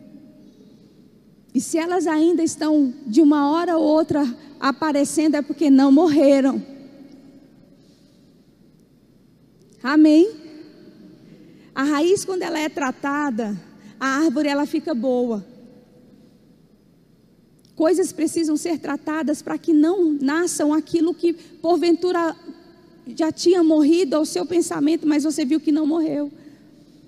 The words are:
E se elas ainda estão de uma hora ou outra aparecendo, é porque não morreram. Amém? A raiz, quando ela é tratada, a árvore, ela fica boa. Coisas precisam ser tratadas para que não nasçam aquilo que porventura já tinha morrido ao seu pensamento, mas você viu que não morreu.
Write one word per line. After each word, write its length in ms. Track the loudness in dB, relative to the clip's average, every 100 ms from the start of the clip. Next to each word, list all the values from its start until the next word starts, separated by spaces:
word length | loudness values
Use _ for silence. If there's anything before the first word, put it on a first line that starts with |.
| -20 -20 -20 -20 -20 _ -20 -20 -20 _ _ _ _ _ _
E 60 | -6
se 180 | -4 -4
elas 300 | -2 -2 -2
ainda 340 | 0 2 2
estão 520 | -2 -2 0 2 0 -4 -2
de 160 | 4
uma 300 | 4 4 2
hora 260 | 0 0 0
ou 60 |
outra 420 | 2 2 0 -2 -2 -6 -18 -6
aparecendo, 800 | -4 -2 -2 -2 -2 0 0 0
é 60 |
porque 280 | -4 -2 4
não 220 | 6 6
morreram. 760 | 4 4 4 4 4 2 -2 -8 -20 -20 -20 -20 -20 -20 -20 -20 _ _ _ _ _ _ _ _ _ _ _ _ _ _ _ _ _ _ _ _ _ _ -12
Amém? 480 | -2 4 6 6 4 0 -20 -20 -20 -20 -20 -20 -20 -20 -20 -20 -20 -20 -16 -4
A 80 |
raiz, 400 | -2 0 2 0
quando 200 | -2 -8
ela 140 | -6 -6
é 120 | -6
tratada, 920 | -4 -6 -6 -6 -4 -4 -4 -6 -8 -12 -20 -20 -8
a 80 | -4 0
árvore, 240 | 0 0 -2
ela 180 | -2 -4
fica 300 | -6 -6 -4
boa. 500 | -2 -2 -2 -6 -10 -20 -20 -20 _ _ _ -20 _ _ _ _ _ _ _ _ _ _ _ _ _ _ _ -2
Coisas 380 | 0 0 -2
precisam 420 | -4 -4 -2 -2 -4
ser 240 | -4 -6
tratadas 600 | -6 -8 -6 -6 -4 -4
para 160 | -6 -8
que 160 | 0
não 400 | 2 4 2 0
nasçam 600 | 0 -2 -2 -2 -2 0
aquilo 400 | 0 -2 -2 -2
que 200 | -2 -4
porventura 1000 | -4 -12 -6 -2 0 2 0 0 -2 -4 -6 -18 -20 -20 -20 -20 -20 -16
já 240 | -4 -4
tinha 300 | 0 2 4
morrido 540 | 4 4 4 2 2 -2
ao 100 | -2
seu 200 | -4 -2
pensamento, 600 | -2 -2 -2 0 0 0
mas 200 | 0 0
você 180 | -2
viu 160 | -2 -2
que 120 | 0
não 140 | 0 0
morreu. 460 | 0 -2 -4 -6 -10 -20 -20 -20 -20 -20 -20